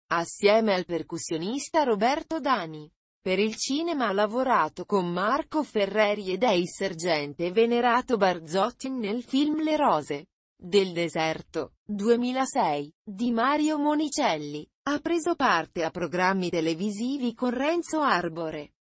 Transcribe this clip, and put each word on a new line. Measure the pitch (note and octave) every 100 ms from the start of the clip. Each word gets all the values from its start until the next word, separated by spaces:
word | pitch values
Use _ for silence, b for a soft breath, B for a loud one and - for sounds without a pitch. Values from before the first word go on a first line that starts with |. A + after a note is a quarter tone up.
| -
assieme | E3+ E3+ - G3+ G#3+ A3
al | F#3 F3
percussionista | E3 - E3 - D#3+ F3+ C4+ - E4
Roberto | C#4 G#3 A#3 D4 D#4+ D#4+
Dani. | C#4 B3 E3 D#3 D3+ _ _ _ -
Per | F#3
il | A3 A3
cinema | - C#4 E4+ D#4 A3
ha |
lavorato | G3 G#3 A3+ C4 A3 D#3 - F3
con | G3+ F3
Marco | F3 G3+ C#4 D#4+ -
Ferreri | - A3 G3 G3+ G#3 G#3 F#3+
ed | F#3+
Ei | B3 F#3 F3
Sergente | - G3 E3 F3 D3+ C#3+ C#3+ E3+
e |
Venerato | F#3 A#3 A#3+ A#3+ A#3 B3 A3+
Barzotti | G3 F3 D#3+ F3+ G#3 - C4
nel | C4 G#3 A#3
film | A#3 C4 D4+ D4+
Le | D#4 D4+
rose | C4+ D#3+ D3 C#3+ D#3+ _ _ _
del | F3+ G3 F#3+
deserto, | E3+ E3+ E3+ D#3+ D#3 - D#3+ - _
duemilasei, | - G#3 G#3 A#3 B3 C4 C4 C4+ F#3 D3 D3 -
di | - F#3+ A#3+
Mario | A3+ B3 D4+ D4+ D4+
Monicelli. | D4 D4+ D#4 - A#3+ D#3+ D3 D3 - _
Ha | - C#4+
preso | D#4+ E4+ E4 E4+
parte | B3+ F3 D#3 -
a | D#3+
programmi | F#3 F3 F3 F#3 F#3+ F3+
televisivi | E3+ D#3+ E3 G#3 G3+ B3 C#4 B3
con | A3+ B3+
Renzo | A#3+ C#4+ F4 D#4+ D#4
Arbore. | C#4 F#3 F3 E3 E3 D#3 D3 _